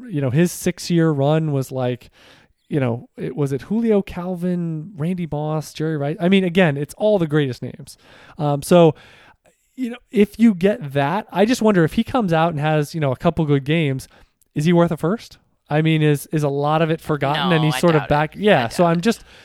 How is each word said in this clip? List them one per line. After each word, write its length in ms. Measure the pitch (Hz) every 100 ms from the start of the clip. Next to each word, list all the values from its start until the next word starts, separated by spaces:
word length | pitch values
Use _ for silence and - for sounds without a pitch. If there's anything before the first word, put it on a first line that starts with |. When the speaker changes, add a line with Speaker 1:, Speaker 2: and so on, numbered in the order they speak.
| 247
Speaker 1:
You 120 | 151
know, 100 | 135
his 200 | 139 175
six-year 600 | - 180 - - 170 165
run 400 | 143 139 160 156
was 200 | 139 131
like, 380 | 131 123 123 - _ - - _ _ -
you 120 | 156
know, 280 | 127 120 - -
it, 200 | 160 -
was 160 | 139
it 100 | 135
Julio, 400 | - 214 233 202
Calvin, 880 | - 180 175 180 180 175 170 156 156 180
Randy 300 | 160 180 170
Moss, 400 | 147 151 156 -
Jerry 260 | - 156 151
Rice? 200 | 139 160
I 80 | 175
mean, 140 | 196
again, 320 | 180 175 170 139
it's 180 | 147 -
all 240 | 214 202
the 80 | 160
greatest 340 | 151 135 117
names. 340 | 127 - 135 - _ - - -
Um, 240 | 147 143
so, 320 | - 175 160 - - - - _ _ _ _ -
you 160 | 233
know, 60 | 247 _
if 300 | 214 208 -
you 160 | 233 180
get 380 | 190 247 143
that, 340 | 139 139 196 -
I 140 | 175 214
just 160 | 254
wonder 220 | 214 185
if 100 | 156
he 100 | -
comes 300 | - 254 190
out 160 | 160 170
and 100 | 151
has, 360 | 156 156 147 165
you 40 |
know, 120 | 139
a 40 | 127
couple 300 | 175 165 151
good 200 | 139 135
games, 420 | 165 147 131 - _ _ _ _ -
is 100 | 160
he 80 |
worth 160 | 170 170
a 60 | 165
first? 400 | 160 226 - - _ _ -
I 140 | 151
mean, 200 | 160 156
is, 240 | 151 143 -
is 160 | 156
a 60 | 147
lot 320 | 139 147 160
of 80 | 165
it 100 | 160
forgotten 480 | - 147 139 156 180
Speaker 2:
No, 60 | 160
Speaker 1:
and 100 | 156
he's 100 | -
Speaker 2:
I 40 |
Speaker 1:
sort 160 | 175 156
of 60 |
Speaker 2:
doubt 40 | 92
it. 40 |
Speaker 1:
back? 240 | 147 156 -
Yeah. 300 | 208 160 117
Speaker 2:
I 20 |
Speaker 1:
So 140 | -
Speaker 2:
doubt 60 | 170
Speaker 1:
I'm 60 | 170
Speaker 2:
it. 20 |
Speaker 1:
just, 220 | 208 - - -